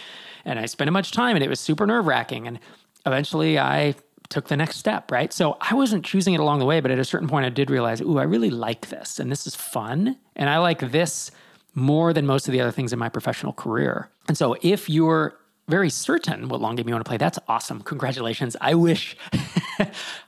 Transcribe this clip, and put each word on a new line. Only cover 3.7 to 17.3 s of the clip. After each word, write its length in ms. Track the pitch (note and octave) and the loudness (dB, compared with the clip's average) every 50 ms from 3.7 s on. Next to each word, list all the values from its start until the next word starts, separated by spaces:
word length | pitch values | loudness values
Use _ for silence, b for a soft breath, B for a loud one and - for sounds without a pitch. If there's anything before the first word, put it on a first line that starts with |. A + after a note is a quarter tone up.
| C#3 D3 D3 D3 C#3 - - _ _ _ _ - | 2 2 2 2 0 -2 -8 _ _ _ _ -6
took 200 | - D3 - - | -6 -4 -2 -2
the 100 | D#3 C#3 | 0 0
next 180 | D#3+ D#3 - | 0 0 -2
step, 340 | - - G#3+ G#3+ F#3+ - - | -4 -2 -2 -2 -2 -2 -2
right? 220 | C3+ B2 C#3 - - | 0 0 0 0 0
So 240 | - F3 D3+ C#3+ - | 0 0 0 0 0
I 160 | - - G#3+ | -2 0 2
wasn't 300 | C4+ C4+ B3 A3 F#3 - | 2 2 2 2 0 -2
choosing 300 | - - G3 F3+ G3 F3+ | 0 0 2 2 4 2
it 60 | E3+ | 4
along 180 | D3+ D3+ D3 C#3+ | 4 4 4 4
the 80 | C3 | 4
way, 140 | C3 D#3 E3 | 4 4 4
but 100 | C#3 B2+ | 4 2
at 80 | C3 B2+ | 2 2
a 60 | C3 | 0
certain 240 | - - - E3+ D#3 | 0 -2 -2 -2 0
point 180 | - D3 C3 | 0 2 0
I 20 | B2+ | 0
did 220 | A#2+ C#3 C#3 C3+ | 0 0 0 2
realize, 320 | C#3 B2+ A#2+ A#2 A2+ A2+ - | 2 2 2 0 0 0 0
"Ooh, 160 | - D#3+ C#3 | 2 2 2
I 60 | C3+ | 2
really 260 | D3+ F#3 A#3 A3+ G#3 | 2 2 2 2 2
like 380 | C#3 A#2 A#2 A2 A#2 - - - | 0 0 -2 -4 -4 -6 -8 -12
this 300 | - - - - - - | -12 -12 -12 -12 -8 -6
and 140 | - B2 C#3 | -4 -4 -4
this 140 | C#3 - | -6 -6
is 100 | - - | -10 -10
fun. 600 | - - - - B2 G#2+ A2 B2 D3+ G3 A#3+ C4+ - _ _ - | -10 -10 -6 -6 -6 -4 -2 -2 0 0 0 -2 -4 _ _ -6
And 140 | - C#3+ C#3+ | -2 0 0
I 80 | D3 D#3+ | 2 2
like 340 | F3 F3 E3 E3 C#3 B2 A#2 | 2 2 2 0 -2 -2 0
this 380 | D3+ F3 D#3+ - - - - b b b b b b b b - | 0 0 0 -2 -6 -10 -12 b b b b b b b b -4
more 380 | C#3+ B2+ C3+ D3 D#3 E3 E3+ E3 | 0 2 4 4 4 4 4 4
than 140 | D#3 C#3+ | 2 2
most 200 | C#3 C3+ C#3 - | 2 2 0 0
of 60 | - B2+ | 0 0
the 80 | B2+ | 2
other 100 | B2+ A#2+ A2 | 2 0 0
things 200 | - C3+ A#2 A2+ | -2 -4 -4 -2
in 60 | A#2 | -4
my 100 | A#2 A#2 | -4 -4
professional 460 | - A#2 - - - - - - - | -4 -4 -4 -4 -4 -4 -4 -6 -6
career." 560 | - - - A2+ A#2+ C#3+ - - - - - _ _ _ - | -6 -6 -4 -2 0 0 0 -2 -4 -6 -10 _ _ _ -2
And 80 | D#3 | 0
so 180 | - D#3 B2 A#2+ - | 2 2 0 0 2
if 300 | - F3 G3 G3+ - - | 2 2 2 2 0 0
you're 480 | D#3 D#3 D#3+ D#3+ D#3+ D#3+ D#3 - - - _ _ _ _ _ | 2 4 4 4 4 2 2 0 -4 -10 _ _ _ _ _
very 240 | - D3 F#3 G3 D#3+ | 0 2 2 2 2
certain 580 | C3+ - - - C#4+ E4+ - - D3+ - A2+ C3 | 0 -2 -2 0 0 0 0 -2 -6 -4 -4 -6
what 120 | B2+ - | -4 -2
long 160 | A2 A2 A#2 | -2 -2 -2
game 120 | A#2+ A2+ A#2 | -2 -2 -2
you 60 | A#2 | -2
wanna 100 | A2+ A2+ | -4 -2
play, 120 | - B2 | -4 -2
that's 220 | A2 C#3+ E3+ | 0 0 0